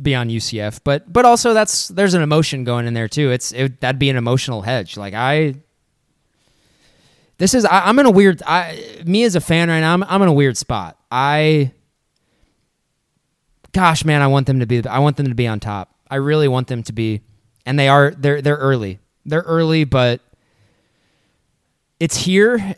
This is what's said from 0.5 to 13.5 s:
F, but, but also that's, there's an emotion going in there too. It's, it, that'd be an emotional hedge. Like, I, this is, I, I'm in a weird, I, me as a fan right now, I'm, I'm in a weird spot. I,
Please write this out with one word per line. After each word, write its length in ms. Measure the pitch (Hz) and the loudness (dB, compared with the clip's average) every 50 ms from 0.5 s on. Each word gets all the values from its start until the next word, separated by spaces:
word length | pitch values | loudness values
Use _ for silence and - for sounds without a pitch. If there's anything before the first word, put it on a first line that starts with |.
| - 107 | -6 -6
F, 240 | 104 104 107 - - | -6 -8 -8 -6 -4
but, 280 | 147 139 151 - - | -2 -2 -2 -4 -4
but 140 | 170 233 247 | -2 2 4
also 280 | 247 240 233 - 240 226 | 4 4 4 2 2 2
that's, 340 | 214 214 214 - - - - | 2 0 0 -2 -6 -6 -6
there's 240 | 185 170 202 196 175 | -2 -2 0 2 2
an 80 | 180 | 2
emotion 420 | 156 147 151 156 160 - - 135 127 | 2 2 2 2 0 0 -4 -6 -6
going 220 | 120 120 120 117 120 | -4 -4 -4 -4 -4
in 60 | 117 | -4
there 140 | 117 113 107 | -4 -4 -4
too. 240 | - 147 151 135 | -2 -2 0 0
It's, 200 | 123 123 - - | -2 -2 -4 -8
it, 300 | - 120 131 135 123 - | -6 -4 -4 -4 -4 -4
that'd 180 | - 123 139 131 | -6 -6 -2 0
be 100 | 143 139 | 0 0
an 80 | 135 127 | 0 0
emotional 440 | 117 120 127 135 - - 127 110 | -2 0 -2 -2 -2 -4 -6 -6
hedge. 360 | 92 110 127 123 98 82 - 104 | -4 -4 -4 -4 -6 -8 -12 -12
Like, 160 | 101 101 95 | -12 -10 -8
I, 420 | 110 120 131 143 151 160 147 131 139 - _ _ _ _ _ _ _ _ _ _ _ _ _ _ _ _ _ _ _ _ _ _ _ _ _ _ _ _ _ _ _ _ _ _ - | -4 -2 -2 0 0 0 -2 -4 -8 -14 _ _ _ _ _ _ _ _ _ _ _ _ _ _ _ _ _ _ _ _ _ _ _ _ _ _ _ _ _ _ _ _ _ _ -2
this 160 | 175 190 - | 0 0 2
is, 120 | 254 214 | 2 2
I, 220 | 190 170 190 175 190 | 4 4 4 4 4
I'm 120 | 226 262 | 2 4
in 60 | 285 | 4
a 60 | 254 | 6
weird, 300 | 202 190 202 196 180 147 - | 6 6 6 6 4 2 -2
I, 560 | - 160 180 175 165 160 151 - - - - - | -2 -2 -2 -2 -4 -8 -14 -16 -18 -18 -10 -4
me 180 | 165 185 214 240 | -2 0 2 2
as 120 | 233 175 | 2 0
a 60 | 170 | -2
fan 280 | - - 165 165 170 170 | 0 0 0 0 2 2
right 120 | 165 160 | 0 0
now, 120 | 160 160 170 | 2 2 0
I'm, 100 | 180 190 | 0 0
I'm 180 | 151 175 196 | 0 0 2
in 60 | 196 180 | 4 4
a 60 | 156 | 4
weird 240 | 143 143 135 120 - | 4 2 2 0 -4
spot. 400 | - - 123 107 92 82 78 _ _ _ | -6 -6 -6 -6 -6 -10 -14 _ _ _
I, 600 | 117 127 135 143 147 151 156 156 156 151 139 127 - _ _ _ _ _ _ _ _ _ _ _ _ _ _ _ _ _ _ _ _ _ _ _ _ _ _ _ _ _ _ _ _ _ _ _ | -4 -2 0 0 0 0 2 2 2 2 0 -2 -4 _ _ _ _ _ _ _ _ _ _ _ _ _ _ _ _ _ _ _ _ _ _ _ _ _ _ _ _ _ _ _ _ _ _ _